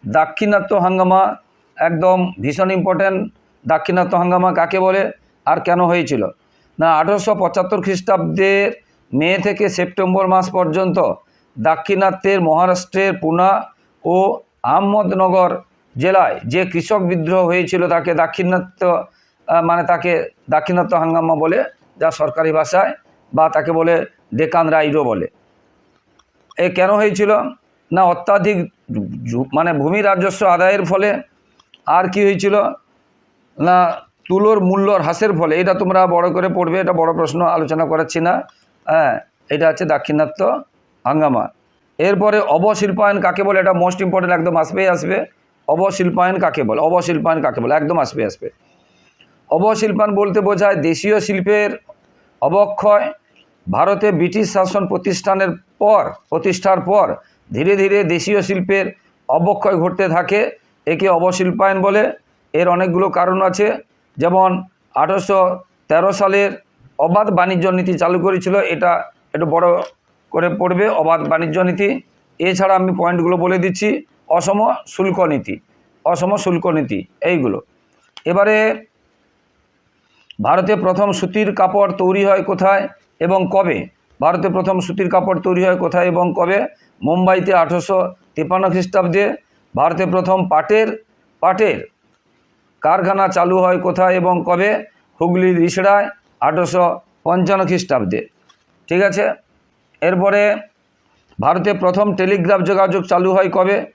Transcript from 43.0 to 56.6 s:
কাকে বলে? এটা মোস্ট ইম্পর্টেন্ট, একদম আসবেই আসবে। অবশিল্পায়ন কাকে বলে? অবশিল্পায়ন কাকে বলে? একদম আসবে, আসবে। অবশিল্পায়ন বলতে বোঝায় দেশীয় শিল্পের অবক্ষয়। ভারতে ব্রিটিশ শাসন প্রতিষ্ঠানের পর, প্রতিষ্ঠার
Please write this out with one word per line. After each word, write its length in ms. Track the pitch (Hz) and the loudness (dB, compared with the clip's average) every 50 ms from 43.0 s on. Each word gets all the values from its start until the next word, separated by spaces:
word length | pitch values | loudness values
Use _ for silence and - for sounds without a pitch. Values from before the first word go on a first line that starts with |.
| 214 202 202 196 | 2 2 2 2
কাকে 220 | 185 185 175 185 196 | 0 -2 -2 0 0
বলে? 180 | 196 202 190 | 0 2 2
এটা 120 | 185 196 185 | 2 2 2
মোস্ট 280 | 175 175 180 180 180 | 2 0 0 -2 -2
ইম্পর্টেন্ট, 340 | 196 185 175 190 180 175 180 | -4 -2 0 0 0 0 0
একদম 220 | 170 160 180 165 | 0 0 0 0
আসবেই 320 | 156 160 160 175 190 190 190 | 0 -2 -2 -2 -2 0 0
আসবে। 360 | 180 170 143 160 185 - 302 - _ _ _ _ _ _ _ - | 0 0 -2 -4 -4 -4 -4 -6 _ _ _ _ _ _ _ -2
অবশিল্পায়ন 720 | 147 165 185 196 190 190 185 180 165 180 180 185 190 190 | 0 0 0 0 0 0 -2 0 0 0 0 0 0 0
কাকে 240 | 185 165 - 156 135 | -2 -2 -2 -2 -2
বলে? 180 | 107 110 123 | -2 0 0
অবশিল্পায়ন 640 | 151 160 175 180 156 151 175 156 - 165 160 160 143 | 0 2 2 0 0 0 -2 -2 0 0 -2 0 0
কাকে 180 | 143 113 120 | -2 -4 -2
বলে? 140 | 117 120 143 | -2 0 0
একদম 240 | 156 147 147 175 165 | 0 0 0 0 -2
আসবে, 280 | 139 - - 131 113 | -2 -2 -4 -6 -6
আসবে। 240 | 101 - - - - _ _ _ _ _ _ _ _ _ _ _ _ _ _ _ _ _ _ _ _ | -6 -6 -8 -14 -14 _ _ _ _ _ _ _ _ _ _ _ _ _ _ _ _ _ _ _ _
অবশিল্পায়ন 640 | 143 160 185 214 220 214 220 220 202 - 214 208 202 | -2 0 2 0 0 0 -2 -2 0 0 0 0 0
বলতে 260 | 196 208 202 180 214 | 0 -2 0 0 0
বোঝায় 360 | 202 196 202 180 202 202 190 | 0 0 0 0 2 0 0
দেশীয় 440 | 160 139 165 165 - - 202 208 214 | 0 0 -2 -2 -2 -2 0 0 0
শিল্পের 500 | - - 175 190 180 196 208 208 208 202 240 - _ _ - _ _ _ _ _ _ _ _ _ | 0 -2 -4 -4 0 0 0 0 0 -2 -4 -8 _ _ -20 _ _ _ _ _ _ _ _ _
অবক্ষয়। 720 | - 139 160 196 208 202 202 - 208 214 208 208 - - - - _ _ _ _ _ _ _ _ _ 87 | -2 0 2 2 2 0 0 -2 2 2 4 4 2 -2 -8 -10 _ _ _ _ _ _ _ _ _ -6
ভারতে 420 | 95 113 156 185 202 196 208 208 190 | 0 0 2 2 0 0 0 0 0
ব্রিটিশ 400 | 160 170 180 180 214 220 - 190 | 2 0 0 0 -2 -2 0 0
শাসন 340 | 196 185 185 185 208 190 | 0 -2 0 0 -4 -2
প্রতিষ্ঠানের 600 | 185 196 180 185 202 185 180 - 202 190 190 196 185 165 175 _ _ _ _ | -2 -4 -4 -2 -4 -4 -4 -2 -2 0 0 0 -2 -4 -6 _ _ _ _
পর, 320 | 196 208 214 196 151 143 - - _ _ | 2 4 4 4 2 0 -6 -14 _ _
প্রতিষ্ঠার 520 | - 165 165 196 180 185 | -6 -2 -2 -2 -2 0